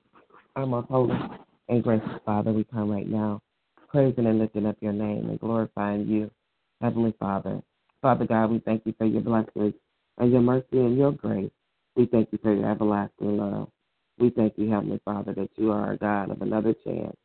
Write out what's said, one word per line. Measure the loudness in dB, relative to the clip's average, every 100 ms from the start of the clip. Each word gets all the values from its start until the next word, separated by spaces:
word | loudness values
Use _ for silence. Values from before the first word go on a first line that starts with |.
| _ _ _ -20 _ -8
Our | -2
most | -4 0
holy | 2 2 0 -4 -12 -20 _ -2
and | 0
gracious | 4 2 0 -8 -2
Father, | -2 0
we | 0
come | -2 -2 -2
right | -2 -2
now, | -2 -2 -4 _ _ _ _ _
praising | 2 2 2 2
and | 2
lifting | 0 -2 -2
up | -2
your | -4
name | -4 -4 -4 -4
and | -6
glorifying | -4 -2 -2 -4 -4 -2 -2
you, | -2 -2 _ _ _ _ _
Heavenly | -4 0 -2 -2
Father. | -4 -4 -4 -8 -10 _ _ _
Father | 2 2 2
God, | 2 2
we | 0
thank | -2 -2
you | -4 -2
for | 0
your | 0
blessings | 0 0 -2 -2 -2 -2 _ _ _ 0
and | 4
your | 6
mercy | 4 2 0
and | 0 2 4
your | 2
grace. | 0 -4 -2 -4 _ _ _ _ 0
We | 4
thank | 4 2
you | 0
for | 0
your | 2 2
everlasting | 0 0 0 -2 _ -4 -2
love. | -2 -4 -8 _ _ _ _ _
We | 2
thank | 4 0 0
you, | 0
Heavenly | 0 -2 -4
Father, | -4 -6 -6
that | -6 -8 -2
you | 0
are | 0 -2
a | -2
God | -2 -2 -2
of | -4
another | -2 0 0 -2
chance | -4 -8 -8 -12